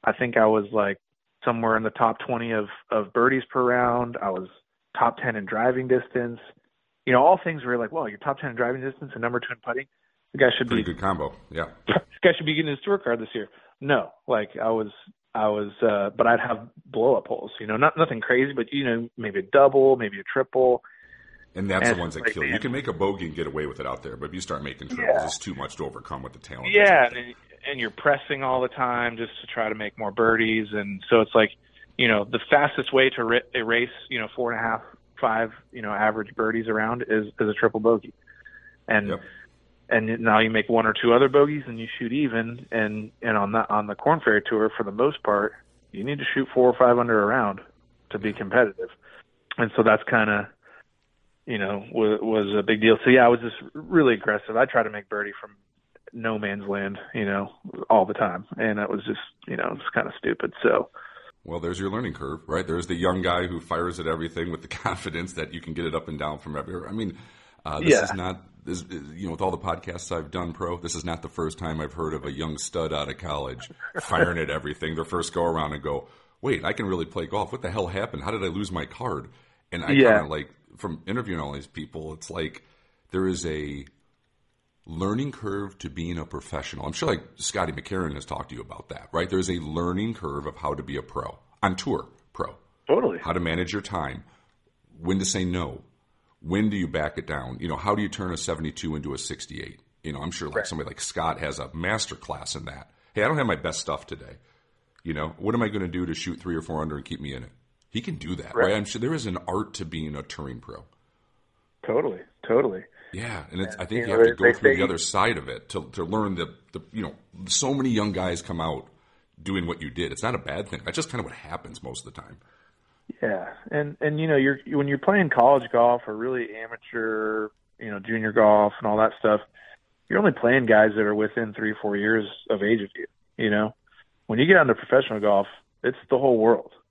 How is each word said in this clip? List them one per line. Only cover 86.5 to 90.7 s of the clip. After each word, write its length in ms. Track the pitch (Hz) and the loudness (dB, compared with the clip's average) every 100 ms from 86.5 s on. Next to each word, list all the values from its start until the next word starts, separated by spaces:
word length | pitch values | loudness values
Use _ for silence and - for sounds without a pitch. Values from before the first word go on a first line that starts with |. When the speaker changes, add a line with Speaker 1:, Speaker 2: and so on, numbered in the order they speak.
| 73 67 67 69 | -10 -8 -10 -10
Speaker 2:
I'm 60 | |
sure, 160 | 80 160 | -4 -2
like, 140 | 90 - - | -2 -6 -10
Scotty 360 | - 101 85 | -6 -4 -4
McCarron 420 | 73 - 95 82 | -4 -8 -4 -4
has 120 | 71 69 | -6 -10
talked 240 | 69 67 | -10 -10
to 40 | |
you 60 | 58 | -14
about 300 | 58 - - | -14 -16 -14
that, 180 | - - | -16 -6
right? 180 | 82 92 | -4 0
There's 180 | 95 90 | 0 0
a 60 | |
learning 600 | 87 76 80 87 90 110 | -2 -4 -2 -2 -2 -2
curve 320 | 110 80 71 73 | -4 -8 -6 -8
of 100 | - | -8
how 180 | 73 | -6